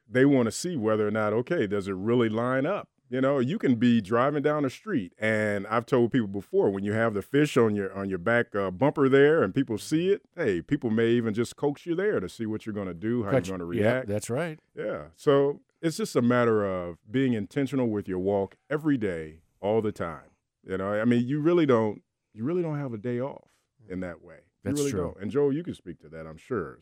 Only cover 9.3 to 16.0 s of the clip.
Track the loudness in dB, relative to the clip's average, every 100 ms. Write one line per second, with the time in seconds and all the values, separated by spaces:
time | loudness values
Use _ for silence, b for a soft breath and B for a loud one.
9.3 | 6 2 0 -2 -4 -2 0 0 -2 _
10.3 | -4 0 0 0 -2 0 2 4 4 2
11.3 | -2 -4 -2 -4 -2 -4 -2 0 -2 -4
12.3 | -6 -6 -6 -6 -6 -6 -6 -2 -2 0
13.3 | 0 0 -6 -4 0 2 2 -2 -6 -4
14.3 | -6 -6 -10 _ -10 -8 -8 -12 -4 2
15.3 | 4 2 -2 _ -6 -6 -4